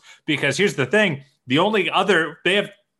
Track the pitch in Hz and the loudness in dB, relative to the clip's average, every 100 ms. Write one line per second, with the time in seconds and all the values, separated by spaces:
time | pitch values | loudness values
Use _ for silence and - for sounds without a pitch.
0 | - - - 143 143 139 196 - 139 208 | -16 -16 -6 -2 -2 0 -2 -2 -2 0
1 | 208 139 - _ - 135 196 214 160 156 | 0 -2 -12 _ -2 0 2 0 0 0
2 | 190 170 160 160 175 202 165 - _ _ | 2 2 0 -4 -2 0 -2 -8 _ _